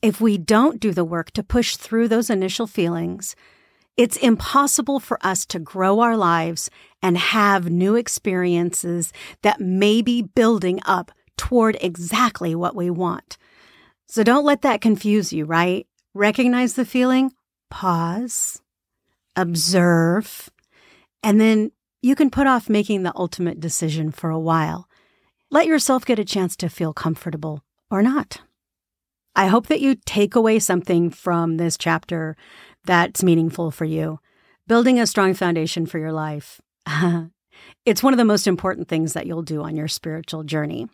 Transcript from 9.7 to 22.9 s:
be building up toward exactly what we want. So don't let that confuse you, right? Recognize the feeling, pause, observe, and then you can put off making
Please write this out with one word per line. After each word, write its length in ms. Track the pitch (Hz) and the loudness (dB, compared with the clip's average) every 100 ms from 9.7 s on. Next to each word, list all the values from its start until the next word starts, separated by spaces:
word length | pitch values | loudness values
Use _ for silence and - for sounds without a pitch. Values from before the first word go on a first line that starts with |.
| 185 202 220 | 2 4 2
be 200 | 233 240 | 2 -2
building 580 | 202 - 226 220 180 180 - | -2 2 2 2 0 -4 -2
up 260 | 185 - _ _ - | -2 -4 _ _ -12
toward 400 | - 247 220 214 | -2 2 2 0
exactly 760 | 180 170 170 220 247 - 175 165 | -4 -6 -6 0 0 0 -6 -2
what 200 | 175 208 | -4 -2
we 140 | 180 | -4
want. 480 | 175 180 175 _ - _ _ _ _ _ _ _ | -2 -2 -4 _ -20 _ _ _ _ _ _ _
So 160 | - | 0
don't 220 | 220 254 294 | 4 4 4
let 160 | 285 | 2
that 200 | 269 202 | 2 2
confuse 520 | 226 202 208 208 175 | 2 2 2 0 0
you, 100 | 156 | -6
right? 420 | 151 165 180 185 - _ _ | -2 0 2 0 -6 _ _
Recognize 600 | 196 202 208 247 247 254 | -2 0 2 2 2 0
the 120 | - 240 | -2 -2
feeling, 460 | 254 254 254 262 _ _ _ _ | 0 2 2 0 _ _ _ _
pause, 920 | - 190 170 170 180 240 - - - _ _ _ _ _ _ _ - | -8 -2 0 -2 -4 -6 -6 -6 -8 _ _ _ _ _ _ _ -4
observe, 1120 | 180 170 156 185 175 170 165 180 220 - - _ _ _ _ _ _ _ | -2 -2 0 2 4 4 4 0 -4 -14 -20 _ _ _ _ _ _ _
and 160 | 220 208 | 2 4
then 320 | 220 220 214 _ _ _ | 6 4 0 _ _ _
you 140 | 247 269 | 0 2
can 140 | 294 | 2
put 180 | - 277 | 2 2
off 220 | 254 - | 2 2
making 340 | 208 208 | 0 2